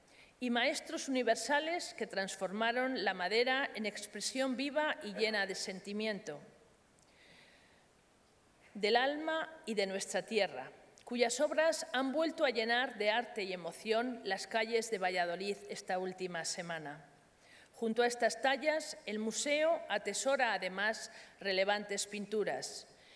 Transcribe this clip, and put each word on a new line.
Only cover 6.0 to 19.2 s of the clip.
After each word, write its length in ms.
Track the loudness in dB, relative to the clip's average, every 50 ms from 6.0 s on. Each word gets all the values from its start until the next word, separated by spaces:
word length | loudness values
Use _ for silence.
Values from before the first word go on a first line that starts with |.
| -2 -2 -2 -4 -6 -8 -10 -10 -12 -18 -20 -20 -20 _ _ _ _ _ _ _ _ _ _ -20 -20 -20 -20 -20 -20 -20 -20 -20 -20 -20 -20 _ _ _ _ _ _ _ _ _ _ _ _ _ _ _ _ _ -20 -14 -6
del 220 | 0 4 6 6
alma 520 | 6 6 4 2 0 -2 -2 -2 -2 -2 -6 -10 -12 -6
y 80 | -2
de 140 | 0 0 0
nuestra 340 | 0 0 -4 -4 -2 -2 -2
tierra, 500 | -2 2 2 2 2 2 0 -8 -10 -12 -14 -20 -20 -20 -20 -20
cuyas 380 | -10 -6 2 2 2 2 4 2
obras 460 | 2 2 4 4 4 4 4 0 -4 -2 0
han 180 | 0 0 2
vuelto 320 | 2 2 0 0 2 2 2
a 60 | 2
llenar 480 | 2 2 2 2 2 2 2 0 -2 0
de 100 | 2 2
arte 340 | 4 2 0 -2 -6 -6
y 120 | -4 -4 -6
emoción 680 | -6 -6 -8 -8 -6 -2 0 2 2 2 0 -4 -6 -4
las 220 | -4 -2 -2 -4
calles 440 | -2 0 0 0 2 0 0 0 0
de 80 | -2 0
Valladolid 580 | 0 0 2 2 0 0 0 -2 -2 -4 -4 -4 -6 -10
esta 280 | -10 -10 -4 -2 -2 -2
última 460 | -2 -2 -4 -4 -6 -4 -4 -4 -4
semana. 580 | -4 -4 -6 -6 -6 -6 -8 -8 -10 -12 -14 -16 -20 -20 -20 _ _ _ _ -20 -20 -20 -20 -20 -20 -8 -4
Junto 220 | -2 0 4 4
a 60 | 4
estas 340 | 4 4 4 2 2 2 2
tallas, 560 | 2 2 2 4 2 2 2 2 -2 -6 -12 -10 -8
el 140 | -6 -4
museo 640 | -2